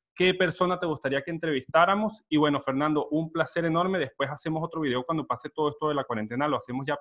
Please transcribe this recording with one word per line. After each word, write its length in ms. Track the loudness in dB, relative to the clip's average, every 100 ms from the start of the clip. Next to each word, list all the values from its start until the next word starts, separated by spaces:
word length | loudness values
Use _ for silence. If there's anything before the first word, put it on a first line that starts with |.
| _
¿Qué 200 | 0 2
persona 440 | 4 2 2 0 0
te 80 | -2
gustaría 340 | -2 -2 -2
que 100 | -4
entrevistáramos? 920 | -4 -2 -2 2 4 4 4 -2 -6 0
Y 80 | 2
bueno, 240 | 4 2
Fernando, 480 | 0 0 2 0 0
un 220 | -2 -2
placer 320 | -2 -2 0
enorme. 340 | 0 2 2 0
Después 320 | -2 -2 -4
hacemos 320 | -4 -4 -4
otro 180 | -4 -2
video 220 | -2 -2
cuando 240 | -2 -2 -2
pase 240 | -6 -6
todo 200 | -2 -2
esto 180 | 0 -2
de 80 | 0
la 80 |
cuarentena, 420 | -2 -4 -4 -2 0
lo 120 | -2
hacemos 280 | -4 -6 -4
ya 100 | -6